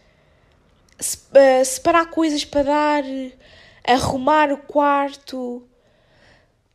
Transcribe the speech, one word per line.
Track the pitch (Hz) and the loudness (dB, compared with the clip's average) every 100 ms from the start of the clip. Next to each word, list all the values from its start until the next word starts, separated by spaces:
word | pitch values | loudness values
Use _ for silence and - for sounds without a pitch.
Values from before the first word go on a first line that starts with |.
| _ _ _ _ _ _ _ _ _ - | _ _ _ _ _ _ _ _ _ -14
Se-, | - - _ | -12 -12 _
eh, | 277 269 254 | 4 6 4
separar | 262 - 339 339 330 | 0 -2 0 0 0
coisas | 330 320 294 - | -2 -2 -2 -4
para | 285 | -2
dar, | 277 294 302 294 269 269 254 - _ - - _ | 0 0 0 -2 -4 -8 -12 -16 _ -20 -20 _
arrumar | - 254 220 262 269 311 294 | -2 0 0 -2 0 2 2
o | 285 | -2
quarto. | - 294 285 277 277 277 - 254 247 247 247 _ _ _ _ _ _ _ _ _ _ | -4 0 2 0 -2 -8 -14 -10 -10 -12 -16 _ _ _ _ _ _ _ _ _ _